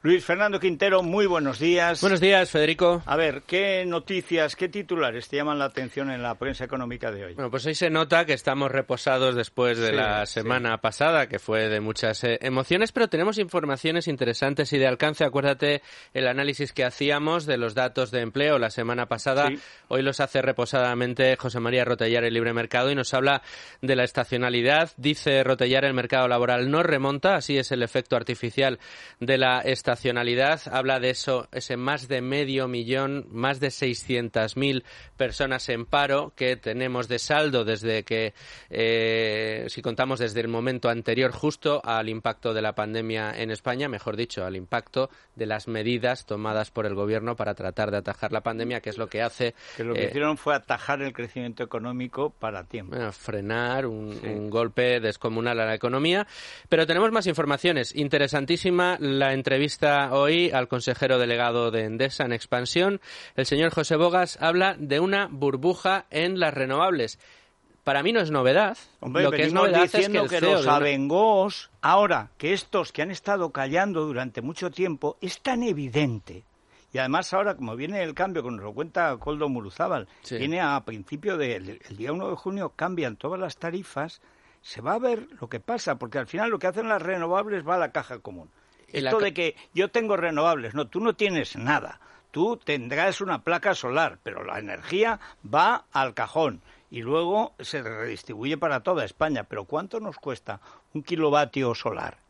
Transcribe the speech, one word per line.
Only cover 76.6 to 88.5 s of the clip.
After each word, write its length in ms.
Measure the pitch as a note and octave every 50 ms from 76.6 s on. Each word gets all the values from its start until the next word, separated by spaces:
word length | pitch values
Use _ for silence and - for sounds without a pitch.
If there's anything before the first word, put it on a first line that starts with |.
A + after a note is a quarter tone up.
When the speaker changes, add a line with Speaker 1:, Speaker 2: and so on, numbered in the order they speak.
| _ _ _ _ _ _
Speaker 1:
Y 60 | -
además 360 | B2+ C3 B2+ C#3+ F3 F3+ - F3+
ahora, 220 | F#3+ G3+ G#3 F3
como 200 | B2 C3 A2 A2+
viene 260 | A#2+ C#3+ D#3+ G3+ G3+ F3+
el 100 | D#3+ D3
cambio, 300 | - F3+ F#3+ F3+ E3 A#2
como 140 | B2+ A#2+
nos 80 | G2+ F#2+
lo 80 | G#2+ G#2
cuenta 420 | A#2 D#3+ E3 - F3+ E3+ D#3 C3
Koldo 300 | - - D3 D3+ D3 D3+
Muruzábal, 600 | C#3+ C3 A#2+ G#2 F#2+ - - E3 F#3 F3 C3 F#2+ _ - _ -
Speaker 2:
Sí. 140 | - -
Speaker 1:
viene 220 | A2+ C3 D3 E3 F3+
a 220 | F3 D3 C#3+ C3+ -
principio 540 | - A2+ G#2 F#2+ - D3 C#3+ D#3 G#3 F#3
del, 420 | D#3+ C#3+ B2 A#2 F#2 F#2 G2 A2 - -
el 80 | - F#2+
día 140 | G2+ A2 C3+
uno 180 | D#3 F3+ F#3+ G3+
de 60 | F3
junio, 380 | - - F#3+ F#3+ G3+ F#3 D#3+ _
cambian 400 | - D#3 F3+ F#3 E3+ D3 B2 G#2+
todas 240 | - - D3 F3+ F#3
las 160 | F#3 D#3+ -
tarifas, 640 | _ - E3+ E3 G3 F3+ - - C#3 D3 E3+ - - _ _ _ _ _ _ _ _
se 200 | _ - - A2+
va 140 | A2+ D3 G3
a 40 | A#3
ver 280 | B3+ B3 A#3+ A3 A#3+ - C#4+ -
lo 80 | B2
que 140 | A#2+ B2 A#2
pasa, 340 | - - A#3+ A#3 - F3 C#3
porque 200 | A#2 C3 A#2 -
al 100 | C#3 B2
final 220 | - - F3+ A3 A#3
lo 100 | A3 D#3+
que 80 | -
hacen 220 | F#3 F3+ G#3 A3+ A3+
las 120 | G#3+ F#3+
renovables 640 | D#3+ F3 F#3+ F3+ E3 E3+ F3+ G3 G#3 G#3+ G#3 F#3 D3
va 100 | D3+ F3+
a 40 | F#3
la 120 | D#3+ C#3 _
caja 260 | D#3 C3 - B2+ A2
común. 300 | _ G#2+ F#2+ F2 D#2+ E2